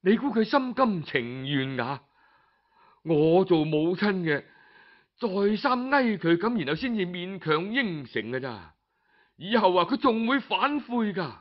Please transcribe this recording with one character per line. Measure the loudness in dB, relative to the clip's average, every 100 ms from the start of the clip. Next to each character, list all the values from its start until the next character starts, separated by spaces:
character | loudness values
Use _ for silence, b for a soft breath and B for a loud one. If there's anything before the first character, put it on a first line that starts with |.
你 | 4 2
估 | 2
佢 | 0
心 | 2 2 0
甘 | 0 0 0
情 | -2 -4 -4 -8 -2
願 | 0 0 -2
啊？ | -4 -6 _ b b b b b b b b b
我 | 0 4 6 4
做 | 6 4
母 | 4 0 0 0
親 | 0 0
嘅， | 0 -2 -4 b b b b b b _
再 | -4 0 2 2
三 | 0 0 0
哀 | 2 2 0
佢， | 2 2
咁 | 2 -2
然 | -2
後 |
先 | -2 -2 -2
至 | -4
勉 | -4 -8 -8
強 | -2 -2 0
應 | -2 -2 -4
承 | -6 -8 -6
㗎 | -6
咋。 | -8 -12 -16 _ _ _ _ _ _ _
以 | -2 2
後 | 2
啊， | 2
佢 | 0 2
仲 | 0 0 0
會 | -2
反 | -2 -2 -2 -2
悔 | -4 -2 -2
㗎。 | -2 -6 -8